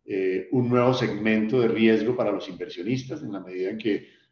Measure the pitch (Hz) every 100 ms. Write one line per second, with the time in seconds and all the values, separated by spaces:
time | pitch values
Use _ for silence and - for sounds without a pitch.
0 | - 98 92 92 - 127 120 123 123 131
1 | 107 101 110 110 110 127 113 107 110 110
2 | 113 123 104 101 - 87 90 90 95 131
3 | 127 156 120 98 90 92 95 110 107 98
4 | - _ _